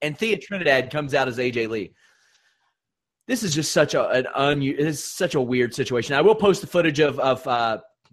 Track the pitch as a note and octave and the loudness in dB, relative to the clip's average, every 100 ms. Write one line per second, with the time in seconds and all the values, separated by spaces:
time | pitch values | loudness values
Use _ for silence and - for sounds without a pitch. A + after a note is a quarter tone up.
0 | D3+ C#3+ A3 G3 - G3 D#3 C3 B2 D3+ | -8 -4 -2 -4 -4 -2 2 2 2 -4
1 | C#3+ C#3 C3 A#2 B2+ A#2 A2+ A2+ F2+ _ | -2 -2 -2 -2 -2 -2 -2 -4 -8 _
2 | _ _ _ _ _ _ _ _ _ _ | _ _ _ _ _ _ _ _ _ _
3 | _ _ - B3 G3 D3 D3 E3+ D3 D3 | _ _ -6 -4 -2 -2 0 2 2 2
4 | - B2 B2+ - C#3+ D3 C#3 C#3 D#3 C#3+ | 0 0 -2 0 0 0 -2 0 -2 -4
5 | - - F3+ D3+ B2 B2+ A#2+ - B2+ B2 | -10 -6 -2 0 0 0 0 -2 -2 -2
6 | A2 C#3+ F#3+ A3 G3+ - - F3 E3 C#3+ | 0 4 4 6 4 2 0 0 2 2
7 | D3 C3+ C3 B2 C#3 A#2+ A2+ A2 - _ | 2 2 0 0 0 0 0 -2 -8 _
8 | _ | _